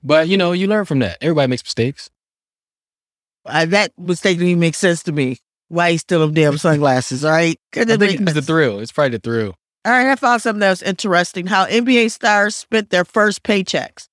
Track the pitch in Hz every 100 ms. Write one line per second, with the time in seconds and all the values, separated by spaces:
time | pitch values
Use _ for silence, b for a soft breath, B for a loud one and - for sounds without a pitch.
0 | 131 156 160 196 175 175 196 214 202 143
1 | 107 85 147 156 135 127 - - 120 143
2 | - _ _ _ _ _ _ _ _ _
3 | _ _ _ _ - 151 165 196 196 _
4 | 180 175 196 175 180 175 165 156 190 170
5 | - 147 131 127 _ _ _ 165 175 165
6 | - 170 156 151 151 147 175 151 143 127
7 | 120 127 151 160 170 160 _ - 226 220
8 | 202 185 185 151 143 160 139 101 113 -
9 | 143 113 117 117 107 90 _ _ - 247
10 | 262 269 262 240 233 208 202 185 - 185
11 | 208 175 175 190 180 196 190 226 240 247
12 | 233 - 233 208 208 - - 220 208 180
13 | 180 226 208 196 - 202 185 156 117 -
14 | -